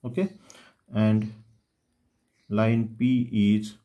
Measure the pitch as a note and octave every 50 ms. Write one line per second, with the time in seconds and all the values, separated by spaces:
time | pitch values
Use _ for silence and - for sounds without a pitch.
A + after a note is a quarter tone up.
0 | - B2 A#2+ F3 F#3+ G3 - - _ - - - - - _ _ _ _ - G#2+
1 | G#2+ A2 G#2+ G#2+ G#2+ G#2+ A2 - - _ _ _ _ _ _ _ _ _ _ _
2 | _ _ _ _ _ _ _ _ _ _ G#2 G#2+ A2 A2+ A2+ A#2 A2+ A2 A2+ A2
3 | B2 B2+ B2+ B2 B2 A#2+ - A2 G2+ G2+ G#2+ G#2+ G#2+ - - _ _